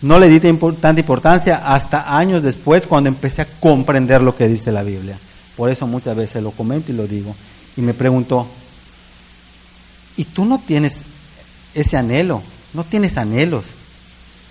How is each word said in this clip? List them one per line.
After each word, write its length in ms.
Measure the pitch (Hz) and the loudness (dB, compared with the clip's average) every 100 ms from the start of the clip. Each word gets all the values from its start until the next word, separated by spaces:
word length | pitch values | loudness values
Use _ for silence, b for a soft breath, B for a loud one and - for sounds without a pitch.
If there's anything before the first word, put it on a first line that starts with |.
no 180 | 139 175 | 4 6
le 100 | 180 | 8
di 100 | 160 | 6
tan 200 | 170 160 | 4 2
impor-, 180 | 165 165 | 0 0
tanta 200 | 156 160 | 0 2
importancia 640 | 165 165 160 180 196 160 | 0 0 2 2 2 -2
hasta 540 | 143 135 - 147 147 147 | 0 0 0 -4 -2 0
años 240 | 185 175 | 0 0
después 460 | 139 127 147 175 - | -2 -2 2 2 2
cuando 200 | 147 139 | 0 2
empecé 360 | 131 135 - | -2 -4 -6
a 40 | 151 - | -8 0
comprender 640 | 160 135 131 135 127 131 | 2 4 2 0 4 4
lo 140 | 127 | 4
que 120 | - 110 | 2 0
dice 240 | 110 120 | 0 -2
la 120 | 101 | -4
Biblia. 340 | 101 95 98 95 B B - | -6 -8 -12 -16 B B -20
Por 140 | - 120 | -6 -4
eso 180 | 127 123 | -4 -6
muchas 280 | 123 120 | -6 -6
veces 280 | 110 107 117 | -6 -6 -8
lo 80 | 110 | -8
comento 400 | - 113 151 156 | -6 -6 -6 -6
y 40 | |
lo 120 | 117 101 | -8 -6
digo. 280 | 104 101 104 B B B 131 | -8 -10 -14 B B B -6
Y 40 | |
me 120 | 120 | -4
preguntó, 540 | 120 131 127 120 127 117 - - - - - - - - - - - - - - - - - | 0 0 0 0 -4 -4 -14 -20 -20 -20 -20 -20 -20 -20 -20 -20 -20 -20 -20 -20 -20 -14 -10
"¿Y 80 | |
tú 200 | 147 - | -8 -4
no 140 | 214 262 | -2 -2
tienes 420 | - 147 147 - - - - - - - - | -2 -2 -2 -4 -16 -20 -20 -20 -20 -20 -10
ese 240 | 151 147 143 | -4 -2 -2
anhelo? 440 | 117 139 180 113 - - - | 0 0 0 -4 -8 -20 -14
¿No 100 | 156 | -12
tienes 340 | 165 214 190 135 | -4 -2 -2 -2
anhelos?" 480 | 107 120 165 127 - - - - - - - B B | -2 0 0 -2 -8 -18 -20 -20 -20 -20 -20 B B